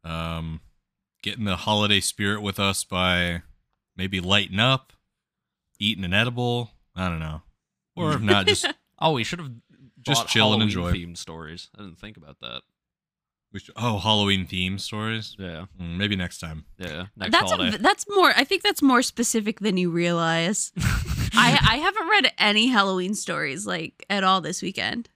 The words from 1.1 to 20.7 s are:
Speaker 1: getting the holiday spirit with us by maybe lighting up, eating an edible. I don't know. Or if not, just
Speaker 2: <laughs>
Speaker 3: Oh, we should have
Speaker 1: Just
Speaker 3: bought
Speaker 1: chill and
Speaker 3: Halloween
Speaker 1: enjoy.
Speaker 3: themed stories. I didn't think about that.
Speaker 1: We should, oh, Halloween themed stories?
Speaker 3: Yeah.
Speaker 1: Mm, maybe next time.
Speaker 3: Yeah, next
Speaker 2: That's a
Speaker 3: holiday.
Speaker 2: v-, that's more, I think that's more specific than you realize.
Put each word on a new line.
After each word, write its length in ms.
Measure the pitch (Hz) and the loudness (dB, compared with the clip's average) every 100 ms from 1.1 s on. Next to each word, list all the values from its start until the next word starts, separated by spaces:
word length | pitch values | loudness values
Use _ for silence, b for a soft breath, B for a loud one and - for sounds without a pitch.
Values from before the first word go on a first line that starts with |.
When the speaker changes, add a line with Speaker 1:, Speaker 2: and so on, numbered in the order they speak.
| _ | _
Speaker 1:
getting 220 | 98 - | -8 -4
the 120 | 104 90 | -4 -2
holiday 440 | - 104 104 101 | 0 2 4 2
spirit 400 | - - 101 104 | 0 -2 -2 -2
with 180 | 101 95 | -4 0
us 240 | 98 95 | 0 -2
by 580 | - 92 90 90 87 85 - _ _ _ _ | -4 0 2 2 0 -4 -10 _ _ _ _
maybe 260 | - 95 95 | -8 -6 -4
lighting 380 | 90 101 92 95 | 2 2 2 0
up, 360 | 123 131 _ _ _ _ _ _ _ _ _ _ | 2 0 _ _ _ _ _ _ _ _ _ _
eating 260 | 104 98 | -2 -2
an 100 | 90 | -2
edible. 560 | 98 123 120 120 120 117 _ _ 90 | 0 0 -2 -2 -2 -6 _ _ -6
I 140 | 92 | -4
don't 100 | 82 | -4
know. 220 | 80 76 _ _ _ _ _ | -6 -10 _ _ _ _ _
Or 180 | - 160 | -4 -2
if 80 | 143 | 0
not, 240 | 107 - 190 | 4 4 4
just 180 | - 311 - | 2 -2 -6
Speaker 2:
<laughs> 140 | _ _ | _ _
Speaker 3:
Oh, 140 | 160 | 0
we 100 | 139 | 2
should 140 | 110 175 | -2 -6
have 120 | 143 117 _ _ 135 _ | -10 -16 _ _ -20 _
Speaker 1:
Just 220 | 127 120 | 0 0
Speaker 3:
bought 60 | 110 | 4
Speaker 1:
chill 240 | 113 107 | 4 6
and 80 | 107 107 | 6 2
Speaker 3:
Halloween 140 | 95 87 | 0 0
Speaker 1:
enjoy. 60 | 90 85 | -2 -4
Speaker 3:
themed 60 | 85 | -12
stories. 500 | - 82 78 85 - 101 | -12 -12 -14 -14 -18 -20
I 60 | |
didn't 160 | 98 82 | -20 -18
think 180 | 104 107 | -20 -20
about 240 | 73 67 | -20 -16
that. 220 | 60 62 _ _ _ _ _ _ _ _ _ | -14 -14 _ _ _ _ _ _ _ _ _
Speaker 1:
We 80 | 101 | -14
should, 140 | - - | -14 -4
oh, 220 | 120 104 | -2 0
Halloween 480 | 107 107 101 98 85 | 0 0 0 -2 -4
themed 340 | 92 92 98 | -4 -4 -4
stories? 560 | - 107 110 110 107 - | -8 -8 -6 -6 -10 -14
Speaker 3:
Yeah. 280 | 92 82 95 95 | -14 -12 -16 -12
Speaker 1:
Mm, 200 | 87 85 | -10 -4
maybe 180 | 104 98 | -2 -2
next 220 | 87 - | -4 -8
time. 260 | 82 78 - - | -12 -12 -16 -14
Speaker 3:
Yeah, 280 | 90 76 95 - | -12 -10 -12 -8
next 160 | 214 | -2
Speaker 2:
That's 200 | 339 - | 0 0
a 40 | 622 | 0
Speaker 3:
holiday. 200 | - 214 | 0 0
Speaker 2:
v-, 60 | |
that's 240 | 269 415 - | 0 0 0
more, 240 | 403 311 | 4 4
I 100 | 220 | 4
think 180 | 269 392 | 2 0
that's 180 | 415 - | -2 2
more 220 | 277 247 | 4 4
specific 580 | 254 - 233 226 208 - | 2 -2 -2 0 -2 -2
than 160 | 190 185 | -2 0
you 140 | 180 | 0
realize. 840 | 170 175 170 165 165 170 208 - | 2 0 2 2 2 0 -2 -4